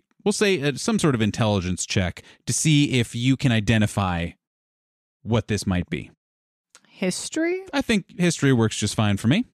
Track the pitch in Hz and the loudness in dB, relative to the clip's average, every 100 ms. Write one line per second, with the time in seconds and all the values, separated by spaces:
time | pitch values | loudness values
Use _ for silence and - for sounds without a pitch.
0 | - _ 202 - 208 175 147 127 - 214 | -10 _ -4 0 2 2 -2 -2 -2 0
1 | 160 120 107 - 107 101 90 90 - 107 | 0 2 0 0 0 0 -2 -4 -4 -2
2 | 87 - - - - - 160 147 143 127 | -2 -6 -18 -14 -6 -2 2 4 4 0
3 | 113 120 127 131 135 113 104 110 104 104 | -2 -2 0 2 2 2 2 2 2 0
4 | 92 87 85 - _ _ _ _ _ _ | -2 -2 -4 -8 _ _ _ _ _ _
5 | _ _ 101 113 - 101 - 90 - 69 | _ _ -2 -2 0 -4 -2 -2 -2 -8
6 | 52 _ _ _ _ _ _ _ _ - | -10 _ _ _ _ _ _ _ _ -6
7 | 185 - - 311 330 370 381 285 - 214 | -6 -4 -6 -4 -2 -4 -4 -4 0 -2
8 | - - 175 - 139 123 110 - 104 - | -2 -2 -2 2 2 4 2 0 -4 0
9 | 107 98 110 185 - | 0 2 2 2 0